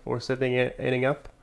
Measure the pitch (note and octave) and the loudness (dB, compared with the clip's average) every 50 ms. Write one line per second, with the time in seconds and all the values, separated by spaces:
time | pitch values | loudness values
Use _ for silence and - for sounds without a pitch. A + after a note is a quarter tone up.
0 | - A#2+ B2 A#2+ - - C3 B2+ C3+ B2+ B2 B2+ B2 B2 - - C3 B2+ B2+ B2 | -6 -4 -4 -4 -2 -4 -2 0 0 2 2 2 2 0 -2 -2 -2 0 0 2
1 | B2+ C3+ D3 - - - - _ | 2 2 0 -2 -6 -16 -20 _